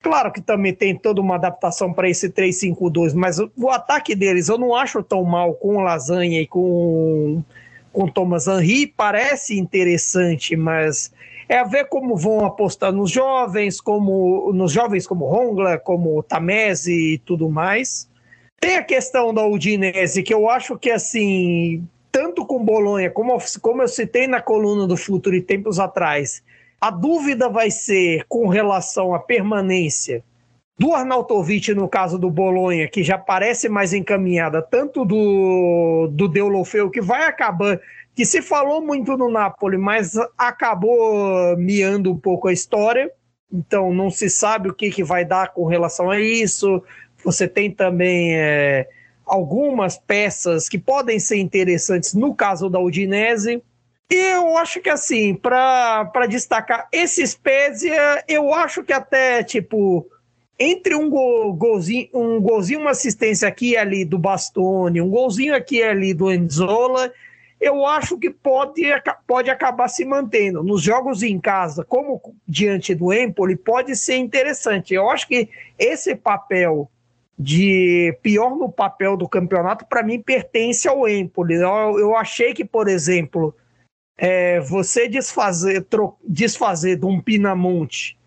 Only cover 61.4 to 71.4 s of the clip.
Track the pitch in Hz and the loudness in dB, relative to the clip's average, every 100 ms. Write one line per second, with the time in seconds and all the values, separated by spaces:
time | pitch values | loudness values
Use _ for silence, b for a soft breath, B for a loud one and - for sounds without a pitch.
61.4 | 214 165 233 214 170 240 - 254 233 226 | 0 0 0 2 0 -4 -4 -2 0 2
62.4 | 196 220 180 294 302 262 254 202 220 208 | 2 2 0 -2 0 0 -2 0 0 2
63.4 | 202 - 240 226 208 196 175 185 180 190 | -2 0 0 0 0 -2 -2 0 0 -2
64.4 | - - 185 190 180 170 180 220 254 196 | -4 -2 0 2 2 2 2 2 0 0
65.4 | 277 277 247 240 226 196 190 165 190 180 | 0 0 0 0 2 2 0 0 2 2
66.4 | 170 147 185 220 254 254 254 B B B | 0 0 2 2 2 0 -2 B B B
67.4 | B B 285 285 277 302 - 359 349 - | B B 0 2 2 0 -2 -4 -4 -4
68.4 | 285 262 277 320 285 277 - - - 247 | 0 0 0 -2 0 0 -2 -6 -2 0
69.4 | 247 262 262 240 247 - 262 277 254 226 | 0 0 -2 0 -2 -2 -2 -2 0 0
70.4 | 202 170 180 202 156 240 262 214 233 190 | 0 0 0 0 2 0 0 -2 -2 -2